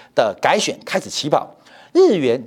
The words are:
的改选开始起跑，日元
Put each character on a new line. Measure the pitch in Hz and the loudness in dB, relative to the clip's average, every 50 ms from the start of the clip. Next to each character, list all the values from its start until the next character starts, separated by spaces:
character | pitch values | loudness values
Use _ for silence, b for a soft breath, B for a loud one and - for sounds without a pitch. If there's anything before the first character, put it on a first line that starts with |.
| B B B | B B B
的 | - 120 104 95 - | -2 -2 -2 -2 -2
改 | - 131 175 214 | 0 0 0 0
选 | - 151 120 - - | 0 -4 -6 -10 -10
开 | - - 190 | -6 -6 -6
始 | - 98 | -6 -6
起 | - - - 151 | -10 -8 -4 -2
跑， | 151 135 - - - B B B B B B B | -2 -2 -2 -4 -16 B B B B B B B
日 | B 339 381 339 220 | B 4 4 4 4
元 | 170 135 120 117 135 113 | 2 2 0 0 -2 -4